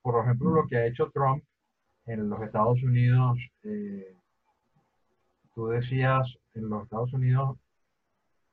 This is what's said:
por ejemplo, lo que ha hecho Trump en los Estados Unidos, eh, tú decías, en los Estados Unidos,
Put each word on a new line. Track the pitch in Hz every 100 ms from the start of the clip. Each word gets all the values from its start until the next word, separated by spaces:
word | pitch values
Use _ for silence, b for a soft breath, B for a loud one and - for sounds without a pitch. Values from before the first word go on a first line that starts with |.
por | 120 120
ejemplo, | 120 123 -
lo | 160 -
que | 120
ha | 117
hecho | 120 156
Trump | 139 135 147 - _ _ _ _ _ 120
en | 110 104
los | 104
Estados | 107 107 113 127
Unidos, | 131 123 123 127 127 123 - _
eh, | 214 208 202 196 190 185 _ _ _ _ _ _ _ _ _ _ _ _ _
tú | 117 113
decías, | 120 123 131 131 131 123 - _
en | 107 110
los | 107
Estados | 104 113 123
Unidos, | 131 127 127 135 - _ _ _ _ _ _ _ _ _